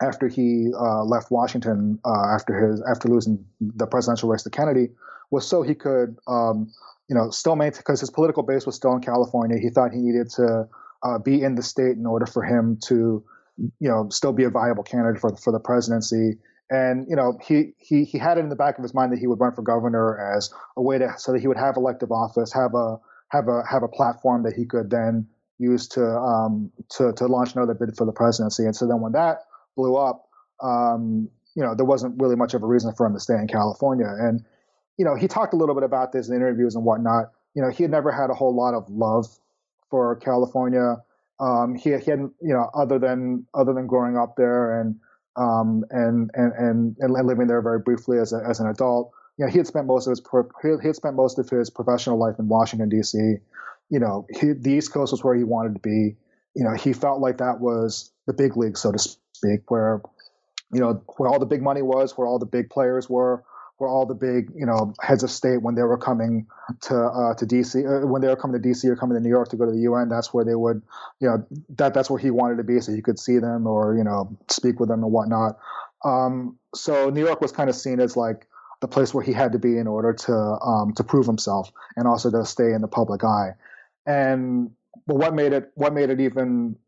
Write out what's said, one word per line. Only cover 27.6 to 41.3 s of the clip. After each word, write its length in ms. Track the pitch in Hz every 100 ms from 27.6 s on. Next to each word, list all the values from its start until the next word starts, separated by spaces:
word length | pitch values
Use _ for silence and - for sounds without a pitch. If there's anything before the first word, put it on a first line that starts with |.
| 120
bid 220 | 113 120 -
for 100 | 110
the 60 |
presidency. 540 | 107 117 117 107 - 110
And 100 | 107
so 120 | 123
then 140 | 117
when 100 | 113
that 280 | 139 165 160 - - _ -
blew 200 | 131 131
up, 340 | 135 120 _ _ _ -
um, 640 | 131 123 120 117 113 110 110 - _ 165
you 80 |
know, 120 | 127 110
there 100 | 131
wasn't 340 | 135 123 123
really 140 | 131 120
much 180 | 117
of 100 | 123
a 40 | 113
reason 260 | 123 113 110
for 100 | 113
him 80 |
to 60 | 104
stay 160 | - 113
in 120 | 107
California. 600 | 110 107 104 139 127 104
And, 360 | 101 117 113 113 _ _ _ _ -
you 80 | 170
know, 100 | 131
he 120 | 185
talked 260 | 220 208
a 40 | 170
little 180 | 156 139
bit 80 |
about 280 | 131 131 127
this 180 | 131 113
in 60 | 123
interviews 400 | 127 117 120 113
and 100 | 113
whatnot. 460 | 110 113 117 113 _ _ 143
You 60 |
know, 80 | 131
he 140 | 123
had 80 | 170
never 200 | 151 147
had 180 | 135 131
a 40 |
whole 220 | 123 135 123
lot 180 | 123
of 160 | 120 98
love 380 | 104 110 113 113 - _ _ _ _ _
for 260 | 135 120 117
California. 880 | 139 123 123 131 127 123 123 117 - _ _